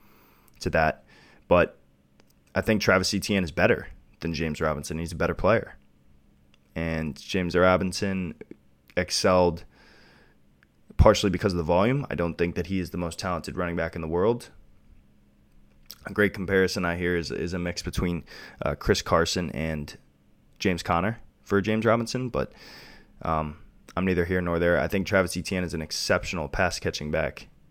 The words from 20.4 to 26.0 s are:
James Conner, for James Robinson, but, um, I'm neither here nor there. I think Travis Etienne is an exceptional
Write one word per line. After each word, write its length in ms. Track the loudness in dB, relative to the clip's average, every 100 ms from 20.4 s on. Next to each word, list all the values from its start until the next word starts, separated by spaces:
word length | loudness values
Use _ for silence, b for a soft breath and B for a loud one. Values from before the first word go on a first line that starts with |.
| _ -4
James 240 | -2 -2
Conner, 380 | 0 0 0 -4 -12 _ -2
for 160 | 0
James 240 | 2 0 2
Robinson, 420 | 2 0 -6 -4
but, 240 | -4 -4 -8 B B B B B B
um, 340 | -4 -2 -4 -8 -18 -20 -10 -2
I'm 80 |
neither 220 | 0 2 2
here 160 | 0
nor 160 | 0 2
there. 200 | 2 2
I 100 | 2
think 180 | -2 2
Travis 280 | 2 2
Etienne 300 | -2 -4 -4
is 80 | -4
an 80 | -6
exceptional 680 | -8 -6